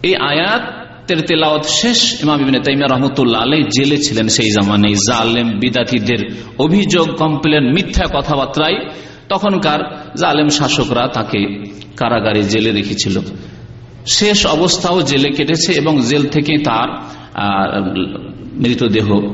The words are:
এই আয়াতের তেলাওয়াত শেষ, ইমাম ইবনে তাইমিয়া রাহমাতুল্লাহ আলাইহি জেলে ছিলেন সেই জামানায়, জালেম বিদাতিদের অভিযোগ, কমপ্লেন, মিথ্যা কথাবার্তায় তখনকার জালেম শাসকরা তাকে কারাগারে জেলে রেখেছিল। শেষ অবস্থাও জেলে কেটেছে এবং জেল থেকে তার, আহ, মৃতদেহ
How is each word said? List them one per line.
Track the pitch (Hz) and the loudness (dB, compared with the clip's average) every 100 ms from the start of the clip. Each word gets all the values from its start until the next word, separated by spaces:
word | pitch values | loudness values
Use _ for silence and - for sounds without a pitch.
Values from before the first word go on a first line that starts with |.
এই | 170 185 | 0 0
আয়াতের | 139 147 180 233 - - - - - 170 | 0 0 0 -2 -4 -12 -16 -16 -4 -2
তেলাওয়াত | 156 165 156 151 | 0 0 2 0
শেষ, | 147 - 233 233 - - | 0 0 2 2 0 0
ইমাম | 143 147 | 0 2
ইবনে | 135 131 | 2 2
তাইমিয়া | 139 139 139 | 0 0 2
রাহমাতুল্লাহ | 127 - - 123 113 | 2 0 2 2 2
আলাইহি | 120 156 | 2 2
জেলে | 127 110 139 143 | 2 2 2 0
ছিলেন | - 110 110 | 0 0 0
সেই | - 110 | 2 2
জামানায়, | 104 101 104 104 | 2 2 4 4
জালেম | 101 110 120 113 117 117 101 | 2 2 2 2 2 0 0
বিদাতিদের | 123 123 117 123 107 117 104 - - - | 0 0 0 0 0 -2 -2 -8 -14 -2
অভিযোগ, | 151 196 175 170 160 - | 2 2 4 2 2 0
কমপ্লেন, | 156 147 156 151 127 | 0 0 2 2 2
মিথ্যা | 151 - - 175 | 2 0 0 0
কথাবার্তায় | 143 139 143 131 - 156 208 - - - - - | -2 -2 -2 -2 0 0 -2 -4 -12 -18 -20 -4
তখনকার | 190 208 185 156 151 - - - - | -2 0 0 0 0 -4 -10 -12 -2
জালেম | 147 147 151 | 0 2 2
শাসকরা | 147 143 - 117 127 131 | 2 0 0 0 0 0
তাকে | 120 107 104 101 101 - - - - | -2 -2 -2 -2 -4 -10 -14 -16 -4
কারাগারে | 120 117 107 107 | 0 2 2 2
জেলে | 101 110 110 | 2 2 2
রেখেছিল। | 104 101 107 - 95 - - - - - - - - - | 0 -2 -2 -2 -2 -4 -12 -16 -18 -18 -18 -20 -16 -2
শেষ | - 208 208 - | 2 2 2 2
অবস্থাও | 156 175 - 175 180 | 2 2 0 0 0
জেলে | 139 139 143 | 2 2 0
কেটেছে | 131 143 160 - | 0 0 0 0
এবং | 160 151 147 | 2 2 2
জেল | 120 143 143 | 2 2 2
থেকে | 151 147 151 | 0 0 0
তার, | 135 113 123 | 0 0 -2
আহ, | - - - - - 101 98 95 101 95 92 90 - - - - | -6 -12 -16 -14 -4 -2 0 0 -2 -2 -2 -4 -6 -12 -14 -12
মৃতদেহ | - 120 120 113 107 101 101 101 | -2 0 2 2 2 2 2 0